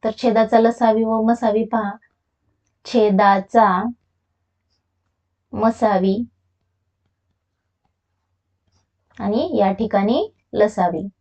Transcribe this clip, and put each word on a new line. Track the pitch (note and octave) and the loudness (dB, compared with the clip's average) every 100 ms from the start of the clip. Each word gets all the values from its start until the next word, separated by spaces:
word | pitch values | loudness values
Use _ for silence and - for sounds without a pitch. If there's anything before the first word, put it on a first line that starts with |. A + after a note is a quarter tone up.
तर | A3+ A3 | -6 -2
छेदाचा | B3 A3 A3 A#3 | 0 2 2 2
लसावी | A3+ A#3 A#3 A3 | 2 2 0 0
व | A3+ A3 | 0 0
मसावी | A3 A#3 A3+ G#3 | 0 0 0 -2
पहा, | A3 A#3 G#3 G#3+ _ _ _ _ _ _ _ _ - | -2 -4 -6 -10 _ _ _ _ _ _ _ _ -4
छेदाचा | A#3+ G#3+ F#3+ G3+ G3 F#3+ A3+ G#3+ F3+ A3+ B3 _ _ _ _ _ _ _ _ _ _ _ _ _ _ _ | 0 2 4 2 2 0 2 2 0 -4 -10 _ _ _ _ _ _ _ _ _ _ _ _ _ _ _
मसावी | G#3+ A3 A3+ A3 G3 F#3+ G3 A#3+ _ _ _ _ _ _ _ _ _ _ _ _ _ _ _ _ _ _ _ _ _ _ _ _ _ _ _ _ - | -2 -2 0 0 0 0 -2 -6 _ _ _ _ _ _ _ _ _ _ _ _ _ _ _ _ _ _ _ _ _ _ _ _ _ _ _ _ -10
आणि | G3+ A3 E4 B3+ | -4 -2 -2 0
या | G3 | 0
ठिकाणी | G3 A3 G3 G3+ C4+ G#4+ _ _ | 0 -2 -2 0 -2 -4 _ _
लसावी. | - G#3 G#3 F3+ F3+ G3+ _ | 0 0 0 -2 -2 -10 _